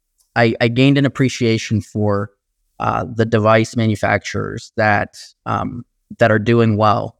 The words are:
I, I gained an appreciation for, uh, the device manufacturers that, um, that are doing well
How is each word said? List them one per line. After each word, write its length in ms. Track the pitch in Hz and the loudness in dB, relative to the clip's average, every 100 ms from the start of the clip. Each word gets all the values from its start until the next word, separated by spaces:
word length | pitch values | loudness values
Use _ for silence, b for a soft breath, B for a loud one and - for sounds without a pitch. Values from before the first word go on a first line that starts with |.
| _ _ _ 113 | _ _ _ 0
I, 180 | 117 - | 0 2
I 80 | 120 | 0
gained 300 | 120 135 143 | 2 4 4
an 80 | 139 | 0
appreciation 720 | - 131 - 117 110 - 107 | 0 -2 0 0 0 -2 -4
for, 520 | - 110 104 101 101 _ _ _ _ _ | -4 -4 -2 -2 -6 _ _ _ _ _
uh, 260 | 113 110 104 117 | -4 -4 -4 -2
the 100 | 113 | 0
device 520 | 113 107 113 113 123 | 2 4 2 2 -2
manufacturers 960 | 110 104 101 104 - 104 104 107 - - | -2 -2 -2 -2 -4 -8 -8 -10 -10 -2
that, 420 | 107 104 104 - - _ 117 | 0 0 -2 -10 -20 _ -8
um, 400 | 107 - - - _ _ - | -6 -6 -10 -16 _ _ 0
that 140 | 113 | 2
are 80 | 107 | 2
doing 360 | 107 117 113 104 | 2 2 2 2
well 400 | 107 110 107 - | 2 0 -4 -6